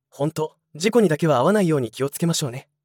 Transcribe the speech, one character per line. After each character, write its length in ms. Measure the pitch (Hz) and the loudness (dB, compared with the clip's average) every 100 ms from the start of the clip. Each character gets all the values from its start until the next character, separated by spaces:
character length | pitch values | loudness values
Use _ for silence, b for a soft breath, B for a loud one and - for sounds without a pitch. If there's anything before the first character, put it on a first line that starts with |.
| _ | _
本 180 | - 147 | -6 -6
当、 260 | 156 156 - _ 151 | -4 -8 -8 _ -4
事 160 | 196 | 0
故 100 | 233 | 2
に 80 | 196 | 2
だ 80 | 151 | 2
け 80 | 165 | 2
は 140 | 131 | 2
遭 20 | |
わ 120 | 147 | 2
な 80 | 214 | 2
い 60 | 180 | 2
よ 100 | 151 | 0
う 40 | |
に 80 | 120 | -2
気 140 | - | -4
を 80 | 139 | -6
つ 80 | - | -2
け 80 | 170 | -2
ま 80 | 160 | -2
し 80 | |
ょ 60 | 139 | -6
う 20 | |
ね。 160 | 123 - _ | -10 -18 _